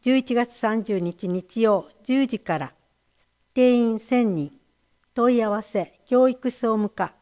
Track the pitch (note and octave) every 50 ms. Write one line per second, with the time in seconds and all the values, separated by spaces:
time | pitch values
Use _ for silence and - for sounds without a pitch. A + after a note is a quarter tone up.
0 | _ B3 B3+ C4 B3+ - B3 A#3+ A#3+ A#3+ - - - A3 G#3+ A3+ G#3 - G#3 F#3+
1 | F3 F3 E3+ _ - F3+ F3+ F#3 F3+ _ - A3+ A3+ A3 G#3 F#3+ - - _ _
2 | _ - B3+ C4+ C#4 B3+ - G#3 _ - E3+ D#3 C#3+ B2+ _ _ _ _ _ _
3 | _ _ _ _ _ _ _ _ _ _ _ B3+ B3+ B3+ B3 A#3+ A#3 A3+ A3+ A3
4 | - - B3 B3 A#3+ A3 F#3+ D#3+ C#3+ C#3+ - _ _ _ _ _ _ _ _ _
5 | _ _ _ - A#3 B3 B3+ A#3 A3 G#3+ G3+ G#3 G#3+ - - G3+ F3 - _ _
6 | _ _ B3 B3 B3+ C4 B3 B3+ - B3+ A#3+ - - A#3 A3 G#3+ G#3+ G3+ _ -
7 | F#3+ D#3+ _ _